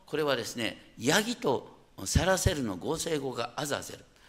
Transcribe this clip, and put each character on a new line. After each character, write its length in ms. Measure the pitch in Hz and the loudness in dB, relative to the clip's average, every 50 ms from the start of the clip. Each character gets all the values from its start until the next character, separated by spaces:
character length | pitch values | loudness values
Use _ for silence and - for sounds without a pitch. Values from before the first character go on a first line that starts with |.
| - | -12
こ 140 | - - 147 | -6 -4 0
れ 40 | 156 | 2
は 140 | 147 135 | 2 2
で 80 | 120 110 | 0 -2
す 120 | - - | -4 -4
ね、 360 | 120 113 98 - - - - - - | -4 -4 -4 -4 -6 -12 -20 -16 -4
ヤ 240 | 104 127 156 202 214 | 0 4 4 4 4
ギ 140 | 233 240 | 2 -2
と 440 | - - 180 127 101 - - - - - _ _ - 95 | -2 0 0 0 0 -2 -8 -16 -20 -20 _ _ -10 -8
サ 180 | - - - 156 | 0 2 4 4
ラ 140 | 185 190 180 | 6 4 4
セ 160 | - 196 185 | 4 2 2
ル 80 | 151 131 | 2 0
の 140 | 110 95 | -2 -4
合 200 | 90 95 113 156 | -4 -2 -2 -2
成 220 | 160 - 185 165 147 | -2 -2 -2 -2 -2
語 140 | 135 135 123 | -2 -4 -4
が 200 | 117 117 117 - | -4 -6 -6 -4
ア 100 | - 147 | -6 -4
ザ 140 | 143 131 98 | -2 -2 -4
ゼ 140 | 87 - - | -4 -8 -12
ル。 100 | - - - _ _ - | -14 -16 -20 _ _ -20